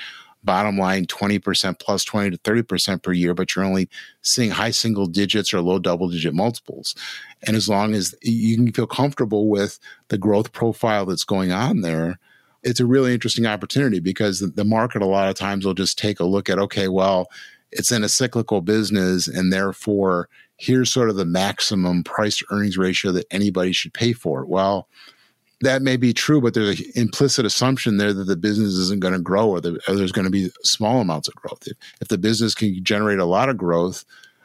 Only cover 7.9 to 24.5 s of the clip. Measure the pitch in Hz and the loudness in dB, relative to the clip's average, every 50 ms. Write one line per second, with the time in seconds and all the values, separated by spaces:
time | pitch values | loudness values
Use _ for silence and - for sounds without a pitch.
7.9 | 107 104 90 85 - - - 117 117 113 110 113 113 113 123 117 107 - 117 - | 0 0 -2 -4 -6 -6 -2 0 0 2 2 2 4 4 2 2 2 0 -2 -2
8.9 | - - 131 143 139 - 131 104 107 104 104 107 104 98 101 98 - - - - | 0 0 0 0 0 -2 -2 0 2 2 2 2 2 2 0 -2 -4 -10 -20 -20
9.9 | - - _ - 120 101 92 110 101 104 110 - - - 117 113 104 - - 113 | -20 -20 _ -6 -4 0 2 2 2 2 2 -2 -2 -2 0 0 0 0 0 0
10.9 | 107 104 98 92 92 82 - - 104 95 92 92 90 98 120 151 220 143 90 82 | 2 0 0 -2 -2 -4 -2 -2 0 0 2 0 0 0 0 0 0 0 0 0
11.9 | 80 80 82 85 90 - _ _ _ _ _ _ _ _ - 127 117 120 123 117 | 0 0 -2 -2 -4 -8 _ _ _ _ _ _ _ _ -4 -4 0 2 2 4
12.9 | 127 135 131 123 123 107 - 113 - 120 117 113 107 95 98 - - 135 143 127 | 4 4 4 2 0 0 -2 -2 -2 0 0 0 0 -2 -4 -2 0 0 2 2
13.9 | 104 90 82 95 92 - 110 104 95 90 101 87 - 107 101 104 110 110 117 123 | 0 0 0 -2 -2 0 0 -2 0 -2 -4 -4 -2 0 0 2 2 2 2 0
14.9 | - 110 101 95 98 98 98 95 92 - 95 98 98 98 95 98 92 87 95 90 | 0 0 0 2 2 2 2 0 -2 -2 -4 -4 -4 -2 -2 -2 0 0 0 -2
15.9 | - - - 104 101 - 85 90 98 101 98 - 95 92 101 98 - 104 98 95 | -2 -2 -2 -2 -2 0 0 0 0 0 0 0 0 0 0 -2 -2 -2 -2 0
16.9 | 92 95 95 98 95 92 90 - - - - - - _ _ - - - 92 - | 2 2 2 4 2 2 -2 -4 -10 -20 -20 -20 -20 _ _ -14 -8 -4 -2 0
17.9 | 123 113 104 101 - - 131 123 - 117 104 - 107 98 85 95 107 110 107 95 | 0 0 0 0 0 0 0 0 0 -2 -2 0 0 0 2 2 0 2 2 2
18.9 | 107 98 92 92 92 90 82 82 - 90 90 92 95 95 98 98 95 - - 110 | 2 2 2 2 2 0 -2 -2 -2 0 0 2 2 2 0 -2 -4 -6 -4 -2
19.9 | 104 98 98 95 90 87 87 - _ - - _ _ - - - 127 131 123 - | 0 2 2 2 2 0 -2 -6 _ -20 -20 _ _ -10 -2 2 2 2 2 2
20.9 | - 131 120 113 101 98 90 85 85 92 95 101 110 - - - - 95 90 90 | 2 2 2 2 2 0 0 0 2 2 0 0 0 -2 -2 -2 0 0 0 2
21.9 | 90 87 82 - - - 107 104 - - - - 98 104 104 104 90 95 92 92 | 2 0 -2 -2 -2 -2 0 0 0 -4 -4 -4 -2 0 0 0 0 0 0 0
22.9 | 90 - - 98 92 90 87 - - 98 101 101 90 92 90 92 87 - - 80 | 0 0 0 0 0 -2 -2 -4 -2 0 0 0 2 0 0 0 0 -2 -4 -6
23.9 | - - 113 117 117 - - 87 71 65 67 - | -4 -2 0 0 0 0 -2 -4 -4 -4 -4 -2